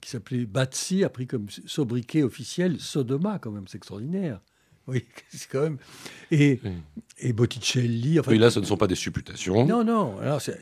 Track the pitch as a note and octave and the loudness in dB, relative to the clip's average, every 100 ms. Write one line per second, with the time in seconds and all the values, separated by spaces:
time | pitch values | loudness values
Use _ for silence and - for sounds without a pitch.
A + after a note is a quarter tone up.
0 | - A#2+ - B2 A2+ A2+ C3 - - F#3+ | -12 -12 -6 -4 -2 0 -2 -2 -2 0
1 | E3 - B2+ B2+ G2+ - - - A#2+ A#2+ | 0 -2 -6 -6 -6 -12 -10 -2 -2 -2
2 | A2+ D#3 B2+ - A2+ - F3+ C3+ - D#3 | -2 0 0 -2 -10 -2 -2 -2 -4 -4
3 | A#2+ C#3 G3+ F#3+ A2+ G#2 F#2+ G2+ - F#2+ | -2 -2 -2 -4 -8 -10 -12 -16 -14 -10
4 | C3 F#3 F3 F#2+ _ _ _ _ - C3 | -6 -4 -4 -8 _ _ _ _ -6 -6
5 | - - - - - C3 D#3+ C3+ - - | -6 -16 -18 -18 -8 -2 -2 -4 -12 -20
6 | - - - D3+ C#3+ B2 G2+ F2+ D2+ - | -18 -14 0 6 6 4 -2 -8 -10 -16
7 | - - C3 A2 A#2+ A#2 - B2+ A#2+ A2+ | -18 -6 -2 2 2 0 -2 0 0 0
8 | C3 D#3+ B2+ A2 A#2 A2+ F#2 F#2 G2+ F#2 | 2 2 4 6 6 6 0 2 2 2
9 | - - - - F2+ G2+ C#3+ A#3 A3 A3+ | -2 -6 -6 -8 0 4 4 4 2 0
10 | D3 G2 A#2 C#3+ - - | -2 -4 -4 -4 -4 -10